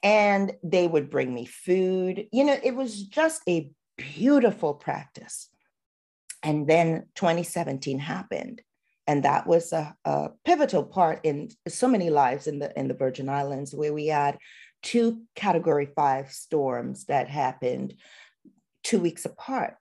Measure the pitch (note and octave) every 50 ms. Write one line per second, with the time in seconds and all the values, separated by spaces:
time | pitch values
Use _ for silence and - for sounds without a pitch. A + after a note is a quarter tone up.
0 | - G3+ G#3+ G#3+ G#3 G#3 G3+ G3 G3 F#3+ - - - E3+ D#3 F#3 F3 E3+ E3 D#3
1 | C#3+ C3+ D3 C#3 C3 B2+ B2 B2 A#2 B2+ - - - - F3+ F#3+ F#3 F#3 F#3+ F#3
2 | F#3 F#3 F#3 - - - - A#3 C#4 D4 C#4 C4+ - B3+ B3+ B3 C4+ A#3+ G#3+ G3+
3 | G3+ G3 - D4 D#4 D#4+ D#4+ - - F3+ F3+ E3+ D#3 - _ _ _ _ _ -
4 | - C#3 C#3+ - G3 B3+ D4 C#4+ A#3+ A3+ - - - D#3 D3 C#3+ - - C#3+ D3+
5 | D3+ _ _ - - - - - - _ _ _ _ _ _ _ _ _ _ _
6 | _ _ _ _ _ _ - _ - D#3 D3+ D3+ D3+ C#3+ D#3+ E3 E3+ E3 E3 D#3+
7 | - _ _ - - E3+ E3 E3+ F3 - - F3 E3+ D3 C3+ C3+ - C#3+ C3+ C3+
8 | C#3+ D#3 - F#3 F#3 - - - - - - - _ _ _ _ _ _ _ _
9 | _ - D3+ C#3+ C3+ C#3 C#3 - - - E3 E3+ E3 - - D#3+ D#3 D3 - _
10 | _ - D3 C#3+ D3 - - _ _ - F4 D#4+ D4+ A#3+ - E3+ C#3+ - - F#3
11 | F3+ D#3+ D#3+ - - D#3+ C#3+ C#3+ - - - _ _ - - - - B3+ B3+ G#3+
12 | F3+ E3+ D3+ C#3+ C#3 B2 B2+ C#3+ - D#3 D3 C#3+ C#3+ C#3+ - - C3+ C3+ C3 -
13 | C3+ C3 B2+ - C3+ C3+ C#3 C#3+ C#3 C#3 C#3+ C3+ C#3+ C#3 - C#3+ D3+ D3+ D3 D3+
14 | D3+ D#3 D#3 D3 C#3+ C#3+ C#3 - _ - - - - _ _ _ - - - A#3+
15 | A#3 A3+ A#3 A3+ - _ _ - - G#3 F3 E3 - E3 D3+ D3 C#3+ C#3+ C#3+ -
16 | D3 C#3 C3+ C3+ C#3 C#3 - - - _ - D#3 C#3 C3 B2+ A#2+ B2 B2+ C3 -
17 | - _ C#3+ C#3 B2+ - C#3+ D3+ C#3 B2+ B2+ - - B2 B2+ C3 C3 C3 - _
18 | _ - - - - _ _ _ _ - _ _ _ _ _ _ _ - - G3+
19 | F3 E3+ E3 - - E3 - _ - - C4 C4 F#3 - - _